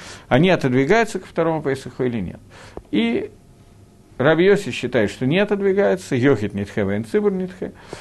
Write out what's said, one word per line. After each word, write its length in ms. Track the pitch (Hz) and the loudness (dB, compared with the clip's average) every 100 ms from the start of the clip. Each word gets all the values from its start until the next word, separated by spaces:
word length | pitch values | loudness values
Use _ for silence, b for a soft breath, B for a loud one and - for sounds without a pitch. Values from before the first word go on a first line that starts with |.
| B B - | B B 0
они 220 | 123 185 | 4 4
отодвигаются 680 | 165 135 127 135 220 226 185 | 2 2 2 2 2 0 -4
ко 80 | - | -6
второму 340 | - 165 160 | -2 -2 -2
Пейсаху 420 | 147 135 135 - | -2 -4 -6 -4
или 160 | 127 117 | -4 -4
нет. 200 | 87 - - B B - - | -6 -10 -18 B B -18 -4
И 380 | - 233 233 - - - - - - - - - - | -2 0 -2 -6 -14 -20 -20 -20 -20 -20 -20 -12 0
Раби 280 | 139 160 185 | 2 4 4
Йоси 240 | 196 131 | 4 0
считает, 380 | 120 123 127 101 | -6 -2 0 0
что 160 | - 131 | 0 0
не 140 | 180 | 2
отодвигается, 760 | 208 202 196 190 196 185 - 131 | 0 0 0 2 2 0 -2 2
Йохит 380 | 139 139 104 | 2 2 0
нитхе, 300 | 98 101 - | -4 -4 -2
вейн 200 | 98 101 | -2 -2
цибур 280 | 113 214 208 | -2 0 0
нитхе. 400 | 185 185 - - B B B | -2 -6 -8 -12 B B B